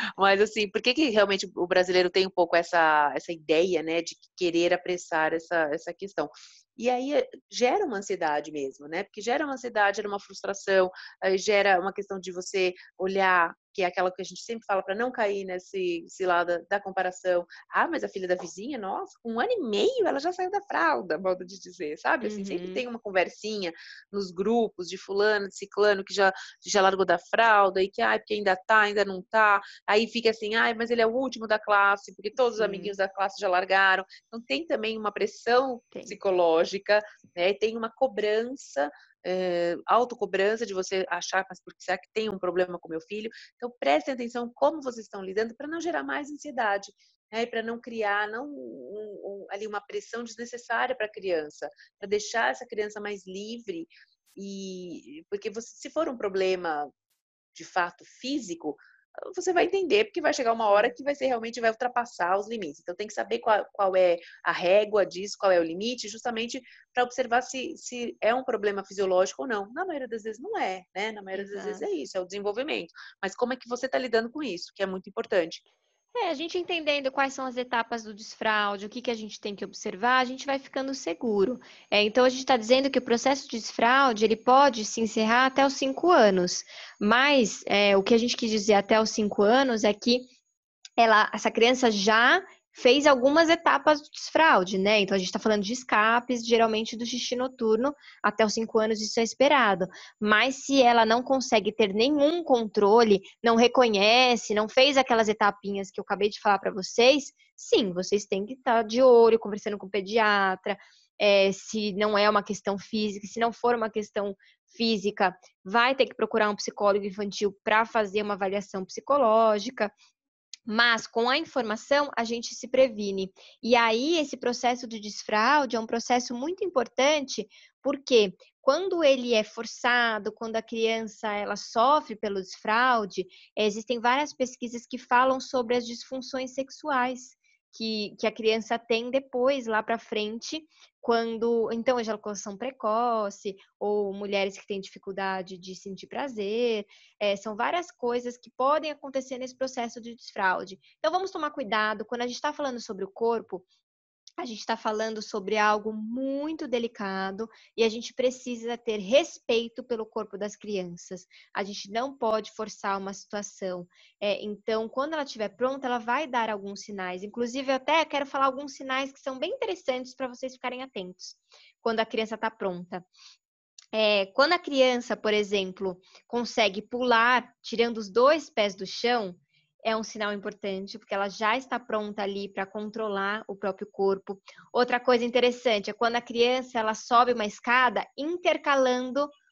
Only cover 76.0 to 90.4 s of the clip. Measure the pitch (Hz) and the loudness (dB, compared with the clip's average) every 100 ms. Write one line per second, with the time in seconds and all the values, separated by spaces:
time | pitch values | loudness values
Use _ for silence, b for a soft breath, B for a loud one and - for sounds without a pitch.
76 | _ 480 381 277 330 370 349 339 302 285 | _ -6 -4 -4 -6 -6 -4 -4 -2 -2
77 | 269 277 269 277 262 254 247 240 226 233 | -2 -2 -2 -4 -8 -6 -4 -4 -4 -8
78 | 220 208 220 - 220 214 208 202 208 247 | -10 -16 -18 -4 -2 0 0 -4 -8 -8
79 | 240 226 214 - 214 196 190 - 214 190 | -6 -6 -8 -10 -10 -8 -10 -10 -12 -4
80 | 240 254 247 262 277 277 - 269 269 269 | 2 2 2 -4 -6 -6 -6 -8 -6 -6
81 | - 339 240 202 196 240 B B B 208 | -6 -4 -2 2 2 0 B B B 2
82 | 208 247 254 254 262 254 220 262 269 269 | 2 4 4 2 2 2 4 4 4 0
83 | 247 233 262 277 - 226 - - 226 262 | 0 0 2 0 -4 -10 -8 0 4 6
84 | 269 208 214 220 254 262 285 226 208 - | 4 4 2 2 6 6 6 4 -4 -4
85 | 226 226 220 240 262 262 269 269 269 269 | -2 0 2 4 4 4 2 2 -4 0
86 | 339 339 214 185 175 - B B B B | 4 8 8 6 2 -2 B B B B
87 | 208 233 285 277 220 - - 202 202 196 | 2 4 6 4 4 -2 0 4 6 4
88 | 196 233 240 - 226 214 202 202 196 220 | 6 4 4 -2 -2 0 4 4 6 2
89 | 220 - 208 - 202 254 269 220 214 208 | 2 0 -2 2 4 4 4 2 0 0
90 | 240 247 - _ | 0 0 -2 _